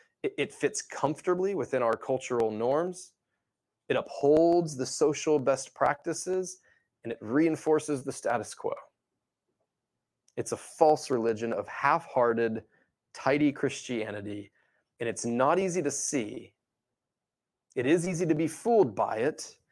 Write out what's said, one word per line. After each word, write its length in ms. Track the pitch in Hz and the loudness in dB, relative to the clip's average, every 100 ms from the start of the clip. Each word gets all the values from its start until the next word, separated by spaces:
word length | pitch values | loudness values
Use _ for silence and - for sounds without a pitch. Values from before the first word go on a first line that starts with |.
| _ _ | _ _
It, 100 | - - | -6 -4
it 160 | 139 | -6
fits 280 | - - - | -2 -4 -4
comfortably 720 | - - 139 156 180 180 190 | -10 -4 -4 -2 -2 0 -2
within 300 | 185 120 131 | -2 -2 0
our 120 | 117 113 | 0 0
cultural 540 | - 127 - 120 110 | -2 -4 -2 -2 0
norms. 640 | 107 120 147 180 175 - _ _ _ _ _ _ _ - | 0 0 0 -2 -8 -16 _ _ _ _ _ _ _ -2
It 80 | 123 | -2
upholds 800 | - - 143 156 170 175 165 127 | -2 2 6 6 6 4 2 -4
the 120 | 131 | -6
social 500 | - 151 147 160 151 | 2 2 2 2 2
best 380 | 131 131 - - | 2 0 -4 0
practices, 840 | 131 143 170 156 185 185 180 - _ _ _ _ | 0 0 -6 -6 -4 -4 -4 -12 _ _ _ _
and 100 | 113 | -12
it 60 | - | -10
reinforces 840 | 110 139 165 156 156 151 151 139 | 0 2 2 2 2 2 2 -4
the 80 | 131 | -6
status 440 | - - 117 104 - | -6 -2 -2 -4 -8
quo. 180 | - - - _ _ _ _ _ _ _ _ _ _ _ _ _ _ - | -8 -8 -12 _ _ _ _ _ _ _ _ _ _ _ _ _ _ -10
It's 140 | 113 | -6
a 60 | 113 | -8
false 540 | - - 156 147 - | -8 4 4 4 0
religion 420 | 123 113 107 117 | 0 0 0 -2
of 140 | 104 98 | -4 -6
half-hearted, 960 | - 139 160 - 131 120 117 113 113 - _ _ _ _ | -2 2 2 0 2 2 2 0 -2 -10 _ _ _ _
tidy 380 | - 135 147 147 | -4 0 2 2
Christianity, 1000 | 135 135 - - 117 107 104 101 104 101 _ _ _ _ - | 0 -4 -4 -6 -6 -6 -8 -10 -10 -12 _ _ _ _ -8
and 80 | 117 | -6
it's 180 | 104 120 | -4 -2
not 340 | 120 139 175 | 2 2 2
easy 240 | 190 180 | 0 -2
to 80 | 143 | -2
see. 600 | - - 143 107 127 - _ _ _ _ _ _ _ _ _ _ _ _ 127 | -4 -2 -2 -4 -8 -16 _ _ _ _ _ _ _ _ _ _ _ _ -2
It 100 | 127 | 2
is 220 | 175 175 | 2 0
easy 180 | 165 170 | 0 0
to 100 | 156 | 0
be 120 | 160 | -2
fooled 480 | - 233 226 139 101 | -2 2 4 4 0
by 220 | 107 110 | -2 0
it, 380 | 139 - - - _ | -2 -2 -10 -20 _